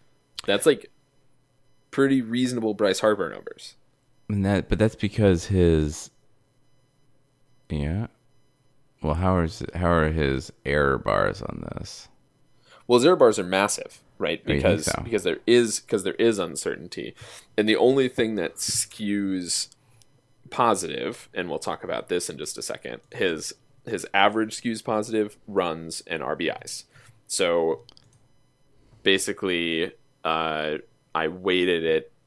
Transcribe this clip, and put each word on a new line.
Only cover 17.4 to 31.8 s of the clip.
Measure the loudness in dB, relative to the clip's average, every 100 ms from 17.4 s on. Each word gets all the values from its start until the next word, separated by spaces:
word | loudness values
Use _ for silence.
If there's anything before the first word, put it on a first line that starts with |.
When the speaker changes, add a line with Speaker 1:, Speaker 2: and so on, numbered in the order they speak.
| -6 0
Speaker 1:
and | 2
the | 4
only | 4 4 2
thing | 0 -2
that | -2 -4 -6
skews | -4 -4 -6 -6 -4 -2 -2 -4 -4 -6 -8 _ _ _ _ _ _ _ -6
positive, | 2 4 4 0 -6 -6 -8 -10
and | -8 -6
we'll | -6
talk | -6 -8
about | -6 -8 -4
this | -4 -4
in | -8
just | -10 -10
a |
second, | -10 -10 -12 -14 _
his, | -2 -2 -2 -8 -14 _ _
his | -10 -8 -2
average | 2 4 2 -4 -6
skews | -8 -6
positive, | -4 -4 -2 -2 -4 -8 -6
runs, | -2 -2 -4 -8 -12 -8
and | -8
R | -6 -4
B | -4 -6
Is. | -10 -14 -16 -20 -20 _ -8
So | -2 0 2 0 -2 -10 -20 _ _ _ _ _ _ _ _ _ -2
basically, | 2 2 0 -4 -2 -2 -2 -2 -4 -8 _ _
uh, | -2 -2 -2 -4 -4 -6 -10 _ _
I | -4 -4
weighted | -2 0 2 2 0